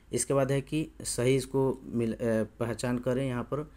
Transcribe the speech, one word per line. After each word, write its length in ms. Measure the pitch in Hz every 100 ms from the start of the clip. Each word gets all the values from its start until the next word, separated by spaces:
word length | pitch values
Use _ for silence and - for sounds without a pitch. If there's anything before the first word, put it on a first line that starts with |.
| -
इसके 220 | 120 -
बाद 180 | 139 131
है 80 | 139
कि 280 | 135 151 156 -
सही 340 | - - 131 135
इसको 440 | 131 135 135 -
मिल-, 300 | - 120 113
अ, 300 | 107 120 110
पहचान 540 | 107 - 117 110 123 123
करें। 300 | 127 127 135
यहाँ 140 | 123
पर 280 | 117 139 151